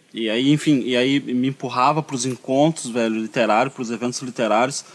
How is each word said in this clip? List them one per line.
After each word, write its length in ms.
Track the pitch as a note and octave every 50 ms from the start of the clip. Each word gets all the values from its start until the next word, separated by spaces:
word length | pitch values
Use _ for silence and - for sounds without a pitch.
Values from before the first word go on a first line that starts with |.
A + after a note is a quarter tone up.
| _ _
e 160 | - A2 A2+ A2
aí, 200 | G#2+ A#2+ C3 C#3
enfim, 280 | D3+ D3 - D#3 D3 B2+
e 160 | G2 B2 B2
aí 240 | B2 B2+ C3+ C#3 C#3+
me 280 | B2+ A#2+ B2+ B2 B2+ C3+
empurrava 540 | C3+ - - B2+ A#2 B2+ B2+ C#3+ D#3 D#3+
pros 220 | D3+ - C#3+ B2 A#2+
encontros, 640 | C3 B2 - - - C3 C#3 D3 E3 D#3+ - - B2
velho, 260 | A2+ B2 A2+ A2+ A2 A2
literário, 500 | A2 G#2+ - C3 A2+ G#2+ G#2 A2+ B2+ C3+
pros 200 | - - B2 A2
eventos 300 | A#2+ G#2 B2 B2 B2 -
literários. 640 | C3 B2 A2 - A#2 G#2+ G#2 A2+ B2 C3+ C#3 - - -